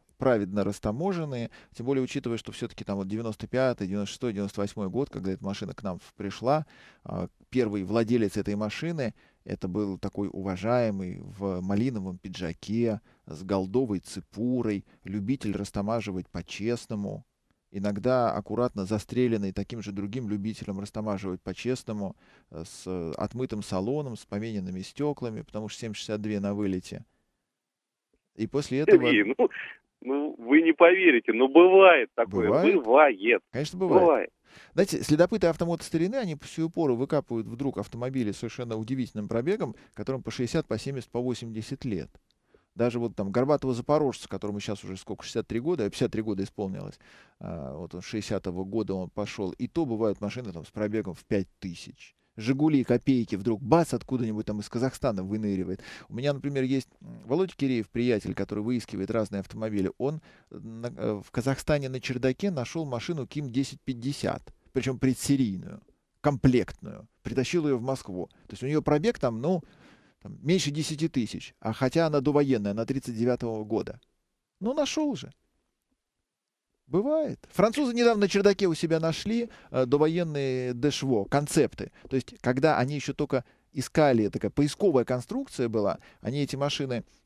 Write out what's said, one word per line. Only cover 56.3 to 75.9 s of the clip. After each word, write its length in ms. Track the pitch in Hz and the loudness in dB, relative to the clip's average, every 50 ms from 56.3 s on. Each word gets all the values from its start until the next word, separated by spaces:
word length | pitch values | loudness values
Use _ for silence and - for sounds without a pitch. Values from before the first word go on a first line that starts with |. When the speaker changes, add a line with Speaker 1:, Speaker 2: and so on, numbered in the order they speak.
| 143 | -2
Speaker 1:
например, 300 | 131 - 143 139 135 131 | -2 -4 -4 -2 -2 0
есть, 260 | 127 135 131 - _ _ _ | 0 0 -2 -2 _ _ _
м, 220 | - - 87 - - | -20 -20 -18 -18 -6
Володя 300 | 110 135 175 190 170 - | -2 0 0 0 -2 -2
Киреев, 320 | - 143 131 127 113 107 _ | -2 -2 0 0 0 -2 _
приятель, 460 | - 117 120 123 117 104 - 107 95 | -2 -2 2 2 2 0 0 -4 -4
который 280 | - 98 - 110 107 | -4 -4 -4 -4 -4
выискивает 480 | 104 120 127 117 - - 107 95 95 - | -2 -2 -2 -2 -4 -6 -6 -6 -4 -2
разные 300 | 110 113 107 - 104 98 | -2 -2 -2 -2 -4 -8
автомобили. 500 | 95 - - 110 110 110 104 101 92 92 - | -8 -8 -10 -8 -6 -4 -2 0 -2 -2 -2
Он 240 | - 123 143 156 156 _ - - _ _ _ | -2 -4 -4 -4 -6 _ -18 -20 _ _ _
на, 380 | - 95 101 113 110 117 117 120 | -18 -16 -14 -14 -14 -10 -10 -10
э, 340 | - - 117 113 107 98 - | -8 -4 -4 -4 -4 -4 -8
в 60 | - | -6
Казахстане 580 | - 123 113 135 135 - - - 151 143 139 131 | -6 -4 -2 -2 -2 -2 0 -2 0 0 0 -4
на 100 | 131 127 | -8 -8
чердаке 520 | - - 123 - - 131 131 - 202 202 | -6 -6 -6 0 0 0 0 0 -2 -2
нашел 340 | 175 135 117 - - 165 160 | -2 -2 -6 -4 -6 -6 -6
машину 420 | 139 123 113 - - 175 151 120 | -4 -6 -6 -4 -6 -6 -6 -6
Ким 240 | - - 151 147 127 | -6 -6 -8 -6 -2
десять 300 | 110 131 135 - 135 - | -2 -2 -2 -2 -6 -12
пятьдесят, 600 | - 135 127 117 117 139 139 - - - - - - - - _ _ _ - | -8 -8 -8 -6 -4 -6 -6 -2 -2 -2 -2 -4 -8 -18 -20 _ _ _ -4
причем 240 | 131 120 131 131 - | -2 -2 -2 -2 2
предсерийную, 840 | 131 131 123 - - - 139 131 127 104 95 90 82 - - - _ _ _ _ _ _ _ _ | 2 2 2 2 2 2 4 4 4 0 0 -6 -10 -12 -14 -16 _ _ _ _ _ _ _ _
комплектную. 880 | - 147 143 - - - 123 117 90 - - - - - - - - _ _ _ | 0 0 0 6 4 6 6 6 2 2 -6 -14 -14 -14 -14 -14 -18 _ _ _
Притащил 420 | - 117 117 131 127 - 175 175 151 | -10 -4 -2 -2 0 2 0 0 2
ее 120 | 147 135 113 | 2 0 0
в 40 | |
Москву. 460 | 117 135 135 - - - 90 90 85 - _ _ _ - | 0 -4 -4 -4 -6 -10 -8 -8 -8 -8 _ _ _ -16
То 40 | |
есть 100 | 104 - | -14 -8
у 40 | 123 | -4
нее 160 | 139 151 151 | 0 0 0
пробег 360 | - 143 147 151 170 233 233 - | 4 4 2 4 4 0 0 0
там, 220 | - 123 113 110 | -2 -2 -2 0
ну, 220 | 127 170 190 165 - - - _ - - - _ _ _ _ _ | 0 0 0 0 -2 -8 -20 _ -20 -20 -20 _ _ _ _ _
там 160 | - - 147 - | -16 -16 -16 -8
меньше 280 | - 143 185 185 - 147 | 0 2 2 2 2 0
десяти 380 | 143 160 143 - 156 143 160 160 | -2 -2 -4 -4 -2 -2 -2 0
тысяч, 460 | - 131 110 - - - - - _ _ | 0 0 -2 -2 -4 -10 -12 -14 _ _
а 120 | - 113 | -6 -6
хотя 340 | 113 - 131 127 - 165 165 | -2 0 0 2 2 2 2
она 140 | 156 151 143 | 4 2 2
довоенная, 520 | 127 151 139 147 147 135 127 110 101 101 | 2 4 4 4 4 4 2 2 2 -2
она 120 | 101 113 113 | -2 -2 -2
тридцать 320 | - 131 135 - 127 117 | -2 -4 -4 -4 -6 -2
девятого 480 | 110 117 123 123 - 120 117 110 107 107 | 0 2 2 2 0 -2 -4 -4 -6 -4
года. 340 | 104 113 101 - - - - _ _ _ _ _ _ _ _ _ _ _ - | -2 -2 -2 -2 -2 -10 -14 _ _ _ _ _ _ _ _ _ _ _ -6
Ну, 140 | 185 233 277 | -4 -2 0
нашел 420 | 311 277 - - 311 302 294 220 | 0 0 0 0 0 0 0 -2
же. 140 | 120 127 123 - _ _ _ _ _ _ _ _ _ _ _ | -4 -8 -14 -18 _ _ _ _ _ _ _ _ _ _ _